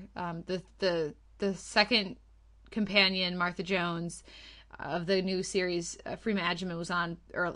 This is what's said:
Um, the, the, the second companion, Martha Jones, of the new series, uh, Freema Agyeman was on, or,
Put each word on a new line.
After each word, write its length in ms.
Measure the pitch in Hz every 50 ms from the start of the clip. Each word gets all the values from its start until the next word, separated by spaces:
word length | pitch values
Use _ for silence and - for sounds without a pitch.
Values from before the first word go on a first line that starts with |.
| 185 - -
Um, 280 | 170 180 175 170 165 165 -
the, 140 | 185 185 170 - - -
the, 340 | 196 185 170 165 160 147 147 - - - - -
the 140 | - 196 190
second 600 | 165 - - - 226 208 202 254 220 202 185 - - - - - - - - - - - -
companion, 640 | - 226 214 196 196 208 196 190 190 185 185 180 180 180
Martha 260 | 175 175 170 - 185
Jones, 600 | 170 196 185 175 175 170 170 170 170 156 - - - - - - - - - - - - -
of 260 | - 147 147 175 170
the 160 | 165 196 190
new 220 | 185 190 190 185 190
series, 540 | - - 196 180 180 175 175 170 - - - -
uh, 100 | - 170
Freema 240 | 175 - 226 208 196
Agyeman 380 | 170 175 180 170 185 185 170 165
was 120 | 175 170
on, 280 | 180 175 175 170 170 - - - -
or, 180 | - 180 175 -